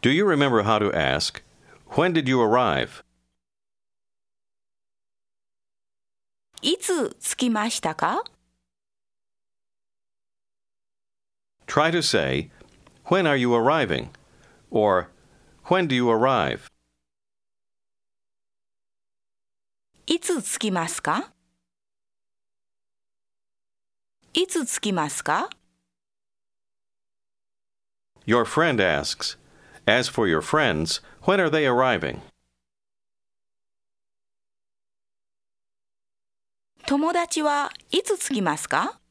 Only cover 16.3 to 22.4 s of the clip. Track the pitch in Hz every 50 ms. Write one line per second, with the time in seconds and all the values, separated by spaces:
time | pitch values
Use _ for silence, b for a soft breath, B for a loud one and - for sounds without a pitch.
16.3 | 135 117 85 67 57 - - - _ _ _ _ _ _ _ _ _ _ _ _
17.3 | _ _ _ _ _ _ _ _ _ _ _ _ _ _ _ _ _ _ _ _
18.3 | _ _ _ _ _ _ _ _ _ _ _ _ _ _ _ _ _ _ _ _
19.3 | _ _ _ _ _ _ _ _ _ _ _ _ _ _ _ - 311 339 - -
20.3 | 359 302 185 - - - - 214 185 180 165 165 - - - - 156 214 359 -
21.3 | _ _ _ _ _ _ _ _ _ _ _ _ _ _ _ _ _ _ _ _
22.3 | _ _